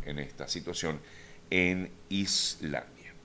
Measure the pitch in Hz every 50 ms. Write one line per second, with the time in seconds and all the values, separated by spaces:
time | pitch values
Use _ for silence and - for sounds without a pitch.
0 | - 71 71 71 71 69 - - 73 - - 87 80 87 85 - - 82 78 73
1 | - - - - - - - - - - - 92 90 90 90 92 92 87 - -
2 | - - 98 98 98 95 - - - - - - - 78 71 65 - - - -
3 | - - - - -